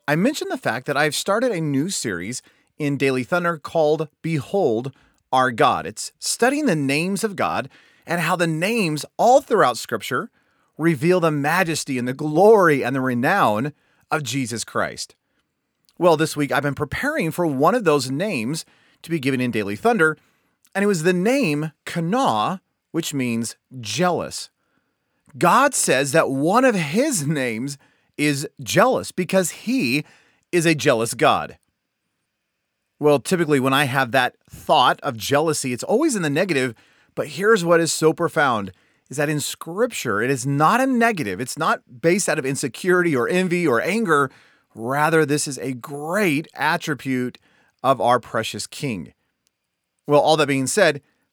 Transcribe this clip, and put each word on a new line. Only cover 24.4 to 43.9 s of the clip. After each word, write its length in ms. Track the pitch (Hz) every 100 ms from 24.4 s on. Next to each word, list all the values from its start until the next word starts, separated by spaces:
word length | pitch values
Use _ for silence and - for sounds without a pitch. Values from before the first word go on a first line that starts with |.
| - _ _ _ _ _ _ _ _ 131
God 380 | 170 220 277
says 380 | - - 131 143
that 180 | 160 131
one 340 | 135 156 233
of 120 | 262 202
his 500 | 143 196 311 214 139
names 520 | 151 127 110 139 139 _ _ _ -
is 280 | 147 139 156 -
jealous 480 | 110 123 247 170 185
because 400 | - 180 190 175
he 540 | - 214 262 131 147 - _ _ _ _
is 140 | 175 165
a 80 |
jealous 400 | 156 143 113 113
God. 420 | 120 143 95 73 - _ _ _ _ _ _ _ _ _ _ _ _ _ -
Well, 180 | 147 143
typically 400 | - 180 151 143
when 140 | 131
I 120 | 135
have 280 | 143 139 127
that 240 | 131 123 - _
thought 500 | - - 156 127 175
of 140 | 139 113
jealousy, 560 | - 143 165 147 135
it's 100 | 123
always 320 | - 214 320
in 60 | 214
the 80 | 156
negative, 460 | 143 190 139 131 107 _ _ _
but 140 | - 123
here's 360 | 143 202 220
what 160 | 170 170
is 100 | 165
so 220 | - 160
profound, 580 | 160 165 160 143 110 98 - _ _ -
is 80 | 135
that 140 | 147
in 100 | 151
Scripture, 800 | - - 160 185 254 - 123 101
it 80 | 123
is 180 | 135 131
not 320 | 139 156 233
a 80 | 269
negative. 540 | 240 233 196 104 92
It's 180 | 127 -
not 440 | 170 233 _ 127
based 260 | 165 190 175
out 100 | 156
of 60 |
insecurity 720 | 131 139 135 - 180 185 170 131
or 140 | 117
envy 360 | 180 185 175 165
or 140 | 113
anger. 500 | 156